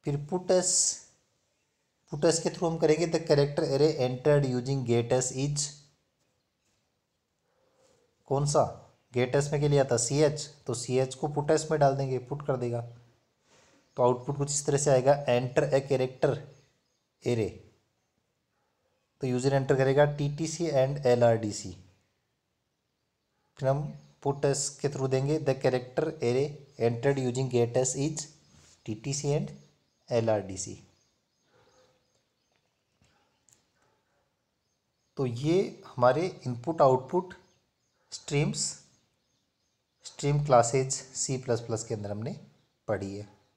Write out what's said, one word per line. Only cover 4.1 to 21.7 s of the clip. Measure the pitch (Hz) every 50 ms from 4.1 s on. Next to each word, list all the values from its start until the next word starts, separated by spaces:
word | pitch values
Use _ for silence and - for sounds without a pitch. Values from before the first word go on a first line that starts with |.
| 131 127 - 151 147 147 139 127 127
using | 127 120 131 139 139 127
get | 113 117 117 117 117
s | 123 127 123 - - 131 135 147
is, | 143 - - - - - _ _ _ _ _ _ _ _ _ _ _ _ _ _ _ _ _ _ _ _ _ _ _ _ _ _ _ _ _ _ _ _ _ _ _ _ _ _ _ _ _ _ _ _ _ _ _ _ _
कौन | - 139 139 143
सा, | 147 147 156 120 - - - - - _ _ _ _ -
get | 120 127 127 -
as | 143 147 147
में | 156 147
क्या | 147 143
लिया | 143 143 131
था, | - 120
सीएच, | 113 - - 139 143 156 147 147 - - - - _ _
तो | - 120
सीएच | 113 - - 123 127 131 131 -
को | - - 147
put | 147 147 143 147
as | 160 151 151 -
में | 160 151
डाल | 143 135 135
देंगे, | 135 139 131 131 123
put | 123 - 143 147 -
कर | - 135
देगा। | 123 123 120 117 117 117 - - - _ _ _ _ _ _ _ _ _ _ _ _ _ _ _ _ _ _ _
तो | -
आउटपुट | 127 123 123 120 - - 135 135
कुछ | 143 143
इस | - - -
तरह | - 143 143
से | 147 147
आएगा, | 135 127 123 139 143 143 143
"Enter | - 123 123 131 131 - 160
a | 147 147 131 139
character | 139 - 139 127 127 127 131 - - 147 120 - - - - _ _ _ _ _ _ _ _ _ _ _ _ _ -
array"। | - 123 117 107 90 - - - - _ _ _ _ _ _ _ _ _ _ _ _ _ _ _ _ _ _ _ _ _ _ _ _ _ _ _ _ _ _
तो | -
user | 127 123 123 123 139
enter | 135 139 131 131 139
करेगा | 131 135 131 135 143 147
टीटीसी | 147 147 147 143 147 143 147 165 160 - - 170
and | 160 143 135 131 135 143 147 147
एलआरडीसी। | 127 123 120 120 117 113 110 110 104 98 - - 95